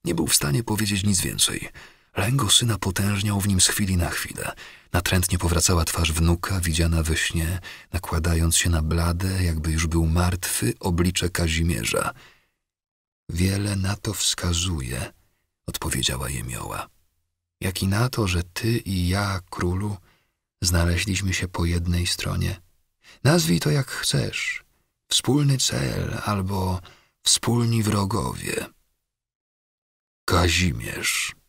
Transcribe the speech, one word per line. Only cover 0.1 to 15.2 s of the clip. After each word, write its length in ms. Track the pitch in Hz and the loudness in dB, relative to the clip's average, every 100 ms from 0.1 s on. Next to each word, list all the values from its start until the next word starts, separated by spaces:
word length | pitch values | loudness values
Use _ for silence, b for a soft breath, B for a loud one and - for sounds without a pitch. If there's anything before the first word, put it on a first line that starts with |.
| 165 | -2
był 120 | - | 2
w 80 | - | 2
stanie 280 | 143 135 | 2 0
powiedzieć 400 | 113 104 107 101 | 0 -2 0 0
nic 180 | 98 92 | 2 2
więcej. 480 | 65 50 - 50 - B B B B - | 0 0 -2 -2 -8 B B B B -2
Lęk 280 | 101 135 | 0 2
o 60 | 101 | 4
syna 280 | - 120 98 | 4 2 0
potężniał 640 | 101 92 98 101 107 101 | -2 0 0 0 0 0
w 60 | 101 | 2
nim 140 | 95 | 4
z 60 | - | 2
chwili 300 | - 98 92 | 2 0 2
na 120 | 85 | 0
chwilę. 460 | - - - - - B B B | -2 -8 -8 -10 -10 B B B
Natrętnie 460 | 87 - 92 - 90 | -2 2 0 2 0
powracała 480 | 85 82 - 87 80 | 2 2 4 4 2
twarz 260 | - 82 | 0 0
wnuka, 480 | 80 82 85 - 95 | 2 4 2 0 -2
widziana 440 | 85 80 85 82 | 0 2 2 2
we 140 | 80 80 | 0 0
śnie, 420 | - 85 80 90 B B B | 0 -2 -2 -4 B B B
nakładając 640 | 92 - 85 82 82 82 - | -8 -2 -2 2 2 4 2
się 120 | 87 | 2
na 120 | 80 | 2
blade, 600 | 78 82 85 85 95 95 | 2 0 0 0 -2 0
jakby 280 | 87 80 80 | 0 0 0
już 160 | 80 82 | 0 2
był 180 | 82 80 | 2 4
martwy, 680 | 85 87 90 - - 120 - | 4 2 0 -4 -2 -2 -2
oblicze 500 | 92 85 90 90 90 | -2 2 2 0 -2
Kazimierza. 840 | - 85 82 82 57 55 50 - B B B B B _ _ _ _ _ _ - | 0 0 2 0 0 0 -2 -2 B B B B B _ _ _ _ _ _ -8
„Wiele 460 | 85 92 98 101 98 | 0 0 2 -2 -2
na 200 | 95 104 | -2 -2
to 180 | - | -4
wskazuje”, 1000 | 101 - - 90 85 92 80 60 62 - _ | -2 -2 0 0 0 0 -2 -4 -6 -8 _